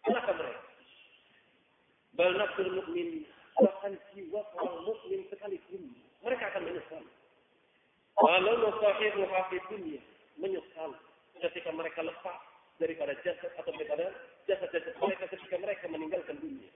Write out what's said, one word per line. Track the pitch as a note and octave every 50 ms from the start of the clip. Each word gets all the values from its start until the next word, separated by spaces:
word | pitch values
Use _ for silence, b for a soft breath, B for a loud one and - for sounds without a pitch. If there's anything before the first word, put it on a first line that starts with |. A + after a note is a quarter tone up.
| -
Celaka | G#3 A3 A#3 - G#3 F#3
mereka. | - - - - - - - - - - - - - - - _ _ _ _ _ _ _ _ _ _ _ _ _ _ _ _ _ _ _ _ - -
Bal | E3+ F3+ F3+
nafsul | G3 G#3 G3 - - F#3+ F#3 F#3
mukmin, | F#3 - D#3+ E3+ F3 F3 - E3 - D4+ - - - - - -
bahkan | - C4+ G3 - - - G3+ G3 - - -
jiwa | - - F#4+ - D#3+ - G3+ - - C5
orang | - F3+ F3 E3+ E3+
mukmin | G3 A3 - - F4+ G4 F#4+ - -
sekalipun, | G#3 - G#3 G#4 F#4+ E4+ - - F3+ G3 F3 C3 A#2+ - - - _ _ - A3+
mereka | B3+ - A3+ G3
akan | - F#3+ E3+ E3
menyesal. | F3+ F3+ - - D#3+ D#3 - - - _ _ _ _ _ _ _ _ _ _ _ _ _ _ _ _ _ _ _ _ -
Walau | G#3 E3 E3+ F#3 F#3 G#3 A#3 A#3+ A3+ G#3
nusahibu | G#3 A3 G#3+ G#3 G3 G3+ G#3+ G#3+ G3+ G3+ G3 F3+
hafi | F#3+ F#3 F#3 F#3 F#3 F3+ - -
dunia, | G#3+ G#3 F#3 D#3+ D3 C3 - - - - - _ _
menyesal | D3+ E3 G3 F#3+ E3+ - - - - D#3+ D#3 C3 - - - - _ _ _ _ -
ketika | - E3+ - F3 - E3+
mereka | D#3+ D#3+ E3 D#3+ - E3+ D#3+
lepas | E3 E3 - - F#3+ F3 F3 - - - - _ _ _ _ E3
daripada | D#3+ E3 D#3+ D3+ C#3 C#3 - -
jasad | F3+ E3 - - E3+ -
atau | E3+ D#3 F3 D3+ D#3
daripada | D3+ D3 D3 D3 E3+ F#3+ - - - - - - -
jasad-jasad | - F#3+ F#3+ F#3 E3 - E3 D#3+ E3 E3+ -
mereka | - G3+ F#3+ - F#3 F3
ketika | F#3+ F#3 - - F#3
mereka | F3 F#3+ G#3 G3 - - E3+
meninggalkan | D#3+ D#3 D#3 D#3 E3+ F3 D#3+ - D3+ D3 -
dunia. | D#3 C3+ C3 - - _